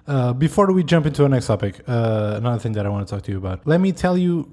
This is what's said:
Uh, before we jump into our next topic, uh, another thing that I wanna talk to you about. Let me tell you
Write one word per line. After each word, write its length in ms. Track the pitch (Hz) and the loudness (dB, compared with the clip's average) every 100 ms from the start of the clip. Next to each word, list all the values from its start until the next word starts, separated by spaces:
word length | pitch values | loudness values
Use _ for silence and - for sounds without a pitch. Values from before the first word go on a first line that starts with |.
| - | -4
Uh, 280 | 135 123 | 0 0
before 360 | 127 156 - 190 | 0 0 2 4
we 140 | 185 | 2
jump 220 | 156 170 151 | 2 2 2
into 160 | 139 | 2
our 60 | 143 | 2
next 160 | 127 123 | 2 0
topic, 340 | 104 101 - - | -2 -2 -6 -4
uh, 460 | 117 113 107 104 107 | -2 0 0 -2 -2
another 220 | 120 117 | -2 -2
thing 140 | 113 | -2
that 120 | 104 | -2
I 60 | 101 | -2
wanna 160 | 101 95 | -4 -4
talk 160 | 98 | -8
to 100 | - | -6
you 60 | 95 | -6
about. 280 | 92 90 143 | -6 -4 0
Let 140 | 170 | 2
me 100 | 190 | 2
tell 280 | - 180 180 | 0 0 2
you 340 | 180 170 - | 2 0 -4